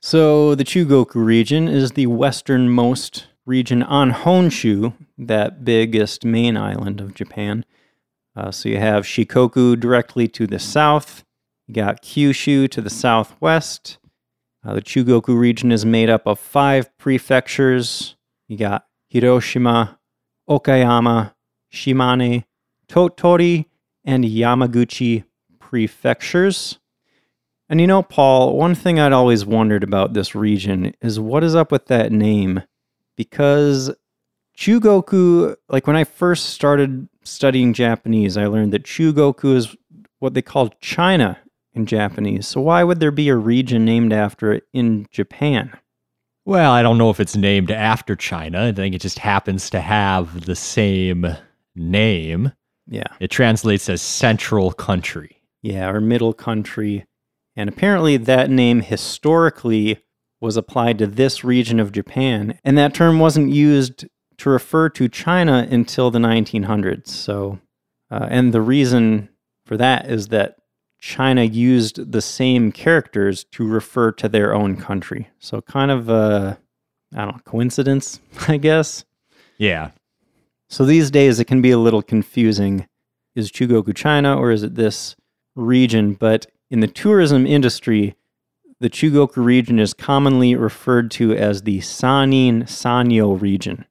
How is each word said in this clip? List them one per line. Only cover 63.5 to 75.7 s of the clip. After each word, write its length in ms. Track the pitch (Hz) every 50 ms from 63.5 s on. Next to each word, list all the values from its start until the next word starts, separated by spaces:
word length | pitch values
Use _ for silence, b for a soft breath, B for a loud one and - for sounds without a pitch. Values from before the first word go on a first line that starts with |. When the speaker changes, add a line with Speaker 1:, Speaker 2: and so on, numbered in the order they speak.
| 139
Speaker 1:
used 540 | 147 147 147 147 139 135 127 127 _ - - _ _ _ _ _ _
to 120 | - 143
refer 380 | 135 123 - - - 160 160 160
to 200 | - - 131 120
China 560 | - - - - 175 185 175 160 139 127 120 117
until 400 | 131 120 120 - - - 127 123
the 80 | 117 120
nineteen 460 | 117 117 113 113 107 - - 113 101
hundreds. 500 | 95 110 104 101 98 - - - - -
So, 460 | - - - 104 101 98 98 101 92 _ _ _ _ _ _ _ _ _ _
uh, 160 | 123 110 113 -
and 240 | 123 123 127 123 113
the 80 | 117
reason 680 | 110 117 131 147 143 123 123 123 117 110 110 107 104 - _ _ _ _ _ _ _
for 100 | _ 107
that 340 | 107 123 131 131 - - 135
is 160 | 123 110 101 104
that 260 | 113 107 101 - - _ _ _ _ _ _ _ _ _
China 460 | - - - - 131 135 131 127 120
used 640 | 113 110 113 120 123 127 123 113 107 - - - -
the 100 | 98 113
same 520 | 98 - - - 131 127 127 123 117 107 -
characters 720 | - - 156 165 160 - - - 104 101 98 95 87 - _ -
to 120 | - 117
refer 460 | 107 110 110 104 - - 127 120 113
to 180 | 107 - - 107
their 240 | 101 110 104 104 104
own 240 | 104 107 101 92
country. 540 | 95 - - 101 98 - - - - 113 _ _ _
So 220 | - - - 110
kind 320 | - _